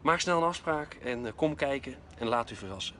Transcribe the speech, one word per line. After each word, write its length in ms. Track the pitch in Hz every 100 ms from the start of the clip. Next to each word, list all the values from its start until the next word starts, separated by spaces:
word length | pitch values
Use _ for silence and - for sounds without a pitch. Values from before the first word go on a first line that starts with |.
Maak 200 | 151 175
snel 160 | - 175
een 120 | 165
afspraak 460 | 175 - 151 147
en, 320 | - - 120 120
eh, 60 | -
kom 180 | 156
kijken 420 | 151 143 139 131 127 - -
en 80 | 117
laat 240 | 120 117
u 40 |
verrassen. 420 | 104 98 95 -